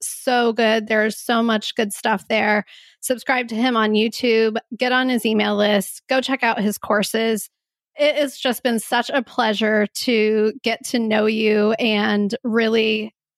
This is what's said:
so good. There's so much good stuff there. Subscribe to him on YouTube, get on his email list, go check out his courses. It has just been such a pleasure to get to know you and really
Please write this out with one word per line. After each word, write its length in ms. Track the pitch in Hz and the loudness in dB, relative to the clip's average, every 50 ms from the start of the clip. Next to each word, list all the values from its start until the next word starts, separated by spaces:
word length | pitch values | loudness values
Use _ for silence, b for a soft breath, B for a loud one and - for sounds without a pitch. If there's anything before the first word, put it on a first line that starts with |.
so 500 | - - - - - 269 247 247 240 233 | -12 -12 -12 -6 -2 0 2 2 2 2
good. 360 | 226 240 226 214 220 226 214 214 | 2 2 2 2 2 0 0 0
There's 280 | 226 214 214 220 208 | 0 2 2 0 -2
so 260 | - - - 240 233 | -4 -4 0 0 2
much 320 | 233 233 220 214 - - - | 2 2 0 0 -2 -4 -4
good 180 | - 226 202 - | -4 -4 -4 -4
stuff 340 | - - 226 220 190 - - | -4 -2 -2 -2 -2 -2 -2
there. 380 | 220 214 208 214 208 208 202 B B B B B B B | 0 0 2 2 0 0 -2 B B B B B B B
Subscribe 480 | - - 254 226 - - 269 247 247 233 | -6 -6 -6 -4 -2 -2 -2 -2 -2 -4
to 80 | 226 | -2
him 220 | 214 240 262 240 220 | 0 0 2 2 2
on 160 | 220 214 214 | 2 2 2
YouTube, 640 | 208 214 233 - - - 240 226 226 220 220 214 220 - _ 240 - | 2 2 0 -2 -2 0 2 2 4 2 2 0 -4 -8 _ -6 -4
get 140 | 254 247 | -2 0
on 160 | 254 254 262 254 | 2 0 2 2
his 180 | 254 226 - | 0 0 0
email 300 | 226 220 208 208 208 208 | 0 0 2 0 0 0
list, 460 | 202 208 208 208 202 190 - - - - - | 0 2 2 2 0 0 -4 -10 -16 -6 -2
go 100 | 262 262 | -2 -2
check 240 | 254 - 269 262 - | 0 -2 -2 0 0
out 160 | 233 - - | 0 0 0
his 180 | 196 214 202 - | 0 -2 -2 -4
courses. 720 | - - 214 208 208 - - 220 226 226 220 202 - - _ _ _ _ _ _ _ _ _ | -4 -2 0 0 0 -2 -2 -2 0 0 -2 -2 -4 -10 _ _ _ _ _ _ _ _ _
It 220 | - 294 294 277 285 | -2 0 0 2 0
has 200 | 294 269 - - | -2 -2 -4 -4
just 240 | - 269 233 - | -4 -4 -4 0
been 180 | - 254 233 220 | -2 -2 -2 -2
such 300 | - - 262 240 240 - | -2 -2 -2 -2 -2 0
a 140 | - 277 233 | -2 -4 -4
pleasure 640 | - - - 233 220 214 196 220 214 220 214 208 202 | -4 -2 -2 0 0 0 0 0 2 2 2 0 0
to 640 | - - - - 233 220 214 214 220 214 214 220 - 269 - | -4 -4 -2 0 2 2 2 2 2 2 2 0 -2 -2 -4
get 200 | 226 226 - 254 - | -4 -4 -4 -6 -4
to 120 | - 247 | -2 -2
know 280 | 226 220 214 214 214 214 | 0 2 2 2 2 2
you 440 | 220 220 220 214 214 214 208 214 226 - | 0 2 2 2 2 4 2 2 2 2
and 560 | 247 226 214 208 208 220 208 202 208 196 220 - - | 0 0 2 2 0 0 2 2 0 0 -2 -4 -4
really 720 | 247 214 226 226 220 226 226 220 220 220 214 214 220 - _ _ _ _ | -2 0 2 2 2 2 2 2 0 0 -2 -4 -8 -12 _ _ _ _